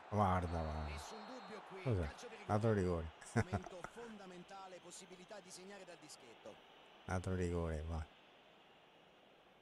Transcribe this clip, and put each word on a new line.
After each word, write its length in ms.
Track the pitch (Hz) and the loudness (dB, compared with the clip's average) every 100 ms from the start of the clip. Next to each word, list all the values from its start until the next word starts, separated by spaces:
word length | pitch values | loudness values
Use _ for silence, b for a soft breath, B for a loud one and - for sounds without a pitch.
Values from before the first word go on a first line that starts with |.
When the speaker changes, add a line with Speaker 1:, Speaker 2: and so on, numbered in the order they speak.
| - | 0
Speaker 1:
Guarda, 540 | 104 98 92 87 82 | 4 6 6 2 0
va. 200 | 80 76 | 0 -2
Speaker 2:
Nessun 340 | 76 78 - - - | -2 -4 -6 -10 -10
dubbio 340 | - - - - | -10 -10 -10 -10
qui, 140 | 190 | -4
Speaker 1:
Cos'è? 240 | 160 95 76 | 2 2 2
Speaker 2:
calcio 220 | - - | -4 -10
di 80 | - | -10
rigore. 160 | - | 0
Speaker 1:
Altro 200 | 104 113 | 4 6
rigore. 380 | 104 90 85 80 - - | 6 6 4 0 -6 0
<laughs> 60 | |
Speaker 2:
Momento 460 | 113 - - - - - | 2 2 0 -2 -8 -8
fondamentale, 880 | 226 233 214 185 180 170 196 190 175 | -8 -10 -10 -10 -12 -10 -10 -10 -10
possibilità 640 | 170 - 190 180 180 208 | -12 -12 -12 -14 -12 -12
di 100 | 180 | -12
segnare 340 | 170 190 202 | -12 -10 -12
dal 120 | 180 165 | -12 -14
dischetto. 560 | 147 - 123 107 113 95 - - - - - | -14 -16 -16 -14 -14 -14 -16 -20 -20 -14 0
Speaker 1:
Altro 280 | 92 92 | 0 4
rigore, 480 | 92 87 85 82 78 | 4 6 4 4 2
va. 220 | 80 80 78 - - - - - - - - - - - - - - - | 2 0 -2 -8 -20 -20 -20 -20 -20 -20 -20 -20 -20 -20 -20 -20 -20 -20